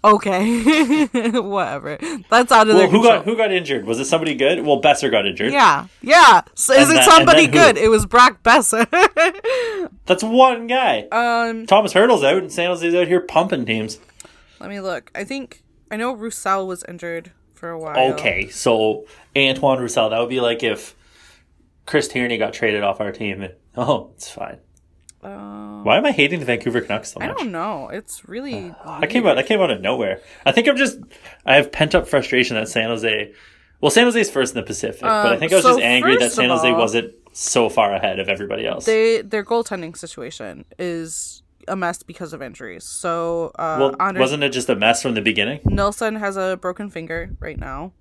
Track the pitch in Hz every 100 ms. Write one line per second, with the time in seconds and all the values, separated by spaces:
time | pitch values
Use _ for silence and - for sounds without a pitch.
0 | 214 214 202 185 214 233 226 311 277 302
1 | 285 247 226 240 202 196 143 139 - 151
2 | 330 294 - 226 247 240 220 208 190 196
3 | 233 208 190 226 220 185 156 131 101 113
4 | 135 160 156 131 135 175 151 143 151 143
5 | 139 110 98 82 101 277 220 147 180 _
6 | 233 330 294 226 - - - 262 285 320
7 | - 330 330 311 320 - 320 208 220 220
8 | 208 240 247 220 226 262 226 220 233 339
9 | 392 - 339 370 453 523 466 415 349 -
10 | - 185 220 233 262 233 233 254 240 117
11 | 107 226 240 233 233 226 226 196 202 180
12 | 233 220 139 185 185 - 175 175 170 175
13 | 170 180 180 160 190 160 113 110 107 -
14 | _ _ - _ _ _ - 202 190 160
15 | _ - - 277 254 - _ _ _ 214
16 | 240 240 226 - 196 196 190 180 - 175
17 | 175 170 170 _ _ _ 170 165 160 143
18 | 131 135 143 90 95 - - 113 110 104
19 | - - _ 143 135 131 143 131 120 120
20 | 110 113 120 127 120 117 120 104 - _
21 | _ _ _ _ _ _ _ _ - 151
22 | 143 127 123 113 104 - 113 104 101 98
23 | 104 - 107 98 95 - _ - 123 123
24 | - _ - - - - _ _ _ _
25 | _ _ - 202 202 104 - - 104 139
26 | 294 196 143 170 127 117 - 117 - 104
27 | - - - 523 269 170 190 175 135 190
28 | - - - 214 277 220 180 - - -
29 | - 247 214 127 135 214 175 104 95 127
30 | 101 95 _ - 139 180 233 254 269 -
31 | - - - - - 139 147 - 151 175
32 | - 143 - 127 123 110 107 117 113 113
33 | 113 107 104 _ _ _ _ _ 143 226
34 | 240 233 208 139 123 120 - 104 113 -
35 | - 220 208 - 165 185 254 247 117 123
36 | 123 127 120 120 123 127 127 117 113 113
37 | 117 _ _ - - 131 113 - 104 95
38 | 101 95 95 98 101 - 113 - - 220
39 | 226 226 214 214 202 233 226 190 165 170
40 | 165 - 127 - 104 71 - - 180 170
41 | 160 - - - _ _ - 190 175 170
42 | - 175 170 160 131 - 117 87 - -
43 | 175 170 170 170 170 - 160 156 139 135
44 | 190 185 131 147 143 127 123 110 107 117
45 | 135 113 104 104 104 147 - 208 202 202
46 | 226 220 208 196 185 185 185 180 208 180
47 | 165 165 170 165 - 156 - 135 180 _